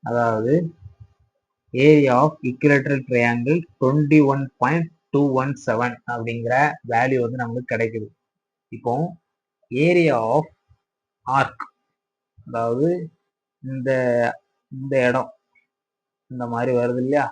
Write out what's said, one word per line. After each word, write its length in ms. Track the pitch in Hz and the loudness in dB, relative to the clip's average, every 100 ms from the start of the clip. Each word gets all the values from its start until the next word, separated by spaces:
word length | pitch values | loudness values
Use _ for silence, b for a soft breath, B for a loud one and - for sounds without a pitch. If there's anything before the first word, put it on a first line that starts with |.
| - | -2
அதாவது, 460 | 120 117 110 117 160 165 - - _ - _ _ _ _ _ _ 123 143 | 0 0 0 0 0 -2 -10 -20 _ -20 _ _ _ _ _ _ 2 6
area 260 | 151 139 123 | 6 6 4
of 40 | 151 156 127 | 2 0 -8
equilateral 520 | 127 147 143 139 139 127 | 0 2 2 2 -4 -2
triangle 500 | 123 120 120 120 170 165 _ | 0 0 0 -2 -2 -4 _
twenty-one 640 | 131 143 147 151 139 139 135 _ | 0 2 4 6 6 0 -6 _
point 240 | 123 165 165 _ _ | 0 0 -4 _ _
two 120 | 143 143 131 | 0 0 0
one 120 | 131 135 | -2 -6
seven 280 | - 113 120 117 - | -4 -2 -2 -6 -10
அப்படிங்கிற 420 | 120 113 117 113 127 147 139 117 | -8 -6 -6 -2 0 0 -2 -4
வேல்யூ 260 | 117 131 131 | -2 0 0
வந்து 160 | 117 123 | -2 -4
நம்மளுக்கு 320 | 120 120 123 | -8 -8 -6
கிடைக்குது. 340 | 113 117 113 104 _ _ _ _ _ _ 117 | -4 -4 -6 -12 _ _ _ _ _ _ -10
இப்போ 160 | 123 123 170 - _ _ _ _ _ 123 156 | -6 -4 -6 -8 _ _ _ _ _ -2 2
area 280 | 175 165 123 113 | 2 2 0 0
of 100 | 135 160 _ _ _ _ _ _ _ - 131 | -2 -2 _ _ _ _ _ _ _ -2 0
arc, 180 | 135 - - _ _ _ _ _ _ _ - | 0 -4 -18 _ _ _ _ _ _ _ -8
அதாவது 420 | 117 117 120 160 180 165 _ _ _ _ _ 131 | -4 -2 0 0 0 -6 _ _ _ _ _ -12
இந்த, 200 | 135 127 131 127 120 120 - _ _ _ 131 | -6 -2 0 0 0 0 -4 _ _ _ -12
இந்த 180 | 135 135 123 | -2 2 2
இடம் 240 | 123 127 - _ _ _ _ _ _ _ _ _ | 0 -4 -12 _ _ _ _ _ _ _ _ _
இந்த 120 | 127 120 | -10 -6
மாதிரி 200 | 120 123 123 | -4 0 0
வருது 240 | 120 123 | 0 -2
இல்லையா 220 | 127 143 131 | 0 0 -2